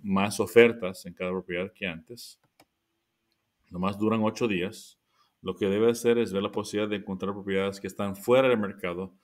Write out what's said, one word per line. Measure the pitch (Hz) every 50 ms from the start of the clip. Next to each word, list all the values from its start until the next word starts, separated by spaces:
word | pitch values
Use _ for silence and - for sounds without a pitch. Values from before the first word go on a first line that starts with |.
| -
más | 101 95 95 101 107 104 -
ofertas | 101 - - 117 120 117 110 - 92 92 95 - -
en | 90 87
cada | - 92 92
propiedad | 92 92 87 92 87 85 95 95
que | _ - 101 90
antes. | 80 80 80 - 120 120 - - - _ _ _ _ _ - _ _ _ _ _ _ _ _ _ _ _ _ _ _ _ _ _ _ _ _ -
Nomás | 87 87 92 98 101 101
duran | 107 110 113 113
ocho | 107 110 110 - 123
días. | 113 98 85 87 104 - - - - _ _ _ _ _ _ _ _ _ _
Lo | - 92 92
que | - 104
debe | 95 98 107 113 117
hacer | 117 113 113 117 117 120
es | 113 92
ver | 95 98 101
la | 98
posibilidad | 101 110 101 - - 104 107 107
de | 104 98
encontrar | 95 98 95 92 98 98
propiedades | 101 101 95 101 95 95 98 98 98 -
que | - 95
están | 95 - 101 101 95
fuera | - - 120 123 131 131 127
del | 120 110
mercado, | 104 98 101 - - 87 87 87 95 95 _ _